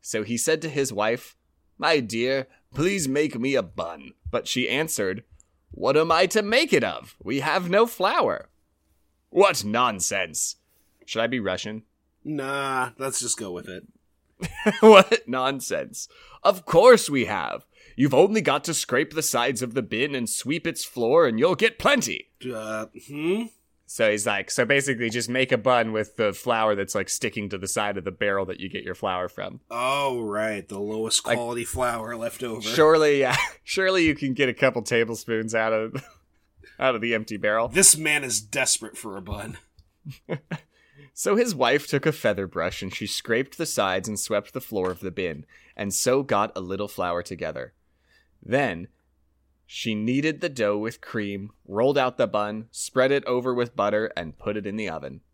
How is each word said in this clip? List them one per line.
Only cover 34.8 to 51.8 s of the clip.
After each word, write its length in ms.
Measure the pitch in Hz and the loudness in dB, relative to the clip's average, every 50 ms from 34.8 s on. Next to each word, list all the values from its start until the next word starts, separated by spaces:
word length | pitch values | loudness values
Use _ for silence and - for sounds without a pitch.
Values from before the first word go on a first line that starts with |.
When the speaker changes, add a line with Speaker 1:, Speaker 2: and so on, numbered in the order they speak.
| 107 | -4
Speaker 1:
tablespoons 720 | - 127 117 117 110 117 104 - - 117 110 110 110 110 | 0 2 2 2 0 -2 -10 -6 -4 -4 -2 -2 -2 0
out 180 | 113 110 110 110 | 0 0 2 0
of 200 | 110 110 113 - | 0 -2 -4 -8
<laughs> 220 | - - - - _ _ _ _ _ _ _ _ _ - - - _ | -10 -12 -12 -20 _ _ _ _ _ _ _ _ _ -20 -20 -10 _
out 160 | 135 131 127 | 0 0 0
of 60 | 113 | 0
the 120 | 107 117 117 | -2 -2 -2
empty 240 | 110 107 - 110 101 | -2 -2 -6 -10 -4
barrel. 300 | 87 104 107 113 117 117 | -2 0 0 0 0 0
Speaker 2:
This 300 | 110 175 196 - - 151 | 2 4 6 6 6 4
man 260 | 156 156 151 147 139 | 2 -2 -2 0 -2
is 180 | 127 110 110 | -2 -4 -6
desperate 560 | 107 107 - 143 131 - - - - 107 - - | -6 -6 -4 -2 0 0 0 -2 -2 -10 -14 -14
for 200 | - 110 98 98 | -12 -12 -12 -12
a 40 | |
bun. 360 | 92 95 104 101 101 110 - - _ _ _ _ _ _ _ _ _ 156 131 - _ - | -10 -10 -10 -10 -10 -12 -14 -16 _ _ _ _ _ _ _ _ _ -18 -18 -18 _ -10
<laughs> 100 | 170 143 _ _ 165 151 _ _ _ _ _ _ _ 143 143 - _ | -10 -10 _ _ -14 -14 _ _ _ _ _ _ _ -20 -20 -20 _
Speaker 1:
So 220 | - - 196 202 | -6 -2 0 2
his 200 | 208 240 247 190 | 2 2 0 0
wife 320 | 135 127 117 131 147 143 - | 0 2 4 4 2 0 0
took 180 | - 139 - | -2 0 0
a 60 | 160 | 0
feather 340 | 147 - - 117 104 98 98 | -2 2 0 0 0 0 -2
brush 380 | 90 - 87 82 90 - - - | -6 -4 -2 -2 -2 -4 -6 -10
and 100 | 95 - | -10 -8
she 140 | - 113 101 | -8 -8 -6
scraped 500 | - - - - 113 117 135 139 - - | -6 -8 -2 -2 0 0 0 -4 -4 -8
the 80 | 165 | -6
sides 420 | 151 - - 104 95 92 95 92 110 | -4 -2 0 0 0 0 -2 -4 -4
and 120 | 107 98 | -6 -6
swept 340 | - - 110 101 104 - - | -4 -2 -2 -2 -2 -4 -12
the 80 | 104 | -12
floor 300 | - - 110 101 92 92 | -12 -6 -4 -2 -2 -2
of 80 | 90 87 | -4 -4
the 100 | - 95 | -8 -10
bin, 380 | 82 - 95 87 78 71 76 _ - - _ _ _ | -6 -4 -4 -4 -6 -8 -14 _ -20 -20 _ _ _
and 160 | - 104 101 | -8 -6 -4
so 300 | 95 - - 127 123 139 | -2 -2 0 2 2 2
got 300 | 143 - 117 101 104 110 - | 0 0 0 0 0 0 -4
a 40 | 98 | -8
little 260 | 92 90 95 95 104 101 | -8 -8 -6 -6 -6 -8
flour 360 | - - 92 87 85 87 87 | -4 -4 -2 -2 -2 -4 -4
together. 500 | - 95 82 85 80 78 65 64 - _ _ _ _ _ _ _ _ _ _ _ _ _ _ - | -6 -10 -8 -8 -8 -8 -8 -12 -12 _ _ _ _ _ _ _ _ _ _ _ _ _ _ -8
Then 440 | - 104 180 147 120 90 82 90 - _ _ _ _ _ _ _ _ _ _ _ _ _ _ _ | -4 -2 0 0 -2 -4 -8 -12 -16 _ _ _ _ _ _ _ _ _ _ _ _ _ _ _
she 300 | _ - - - 117 110 | _ -14 -8 -6 -4 -4
kneaded 460 | 107 107 113 127 135 143 160 156 139 | -2 -2 0 0 0 0 -2 -4 -2
the 80 | 156 170 | -6 -8
dough 280 | 139 127 110 104 104 104 | -4 -2 0 0 0 -2
with 240 | 107 113 113 - | -4 -6 -8 -10
cream, 480 | - - - 117 107 101 101 98 98 107 - _ _ - | -18 -10 -6 -6 -4 -4 -6 -8 -10 -12 -16 _ _ -8
rolled 300 | 95 104 | -2 0